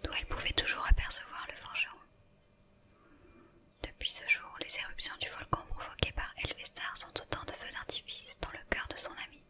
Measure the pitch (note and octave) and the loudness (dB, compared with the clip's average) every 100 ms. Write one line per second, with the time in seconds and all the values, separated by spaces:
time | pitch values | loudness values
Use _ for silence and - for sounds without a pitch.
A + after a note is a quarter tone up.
0 | - - - - - - - - - - | -2 -2 -2 0 2 2 2 0 8 8
1 | - - - - - - - - - - | 8 -2 -4 -8 -8 -8 -6 -2 -2 -2
2 | - - - - - - - - - - | -20 -20 -20 -20 -20 -20 -20 -20 -20 -20
3 | - - - - - - - _ - - | -20 -20 -20 -20 -20 -20 -20 _ -10 -4
4 | - - - - - - - - - - | 2 2 4 2 2 -8 0 0 0 0
5 | - - - - - - - - - - | 0 0 -6 -6 0 0 0 -4 -4 -2
6 | - - - - - - - - - - | 0 0 -2 -2 -4 -2 -6 -4 -2 -2
7 | - - - - - - - - - - | 0 -2 0 -2 -2 -6 -6 -8 -4 -4
8 | - - - - - - - - - - | -4 -8 -8 -6 -6 -6 -2 0 0 0
9 | - - - - | -2 -2 -10 -12